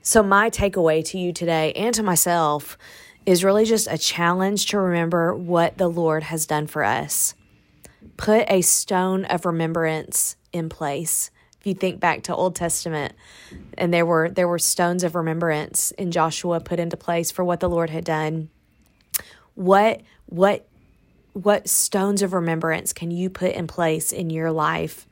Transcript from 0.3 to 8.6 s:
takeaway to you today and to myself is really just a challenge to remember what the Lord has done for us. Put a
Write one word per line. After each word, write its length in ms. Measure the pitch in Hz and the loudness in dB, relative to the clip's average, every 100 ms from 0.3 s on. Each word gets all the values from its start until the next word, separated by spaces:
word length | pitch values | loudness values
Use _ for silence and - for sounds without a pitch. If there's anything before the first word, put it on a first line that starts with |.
| 196 220 | 4 2
takeaway 520 | - 196 196 165 160 | 0 -2 2 2 2
to 120 | 160 190 | -2 -4
you 160 | 175 | -4
today 400 | 170 170 160 156 | -2 -2 0 0
and 220 | - 220 | -2 -2
to 80 | 220 | 0
myself 760 | 208 165 180 170 156 147 - - - - - _ | 0 2 2 2 2 0 -4 -18 -20 -20 -20 _
is 180 | - 175 | 2 4
really 220 | 190 208 | 4 4
just 220 | 220 220 220 | 4 2 0
a 80 | 160 | -2
challenge 680 | - - 170 185 190 202 - | -2 0 0 2 0 0 -2
to 120 | 202 | 0
remember 560 | 185 170 165 175 165 | 2 0 0 2 0
what 440 | - 175 175 170 - | -2 0 2 2 0
the 80 | 180 | -2
Lord 340 | 170 165 156 | 2 0 0
has 220 | 151 160 | -2 -6
done 220 | 156 151 151 | -2 -2 -2
for 160 | 151 | -2
us. 500 | 104 127 139 - - - _ _ _ _ - _ - - | 0 0 -2 -4 -4 -6 _ _ _ _ -20 _ -20 -6
Put 320 | - 214 - | 2 2 4
a 120 | 190 | 2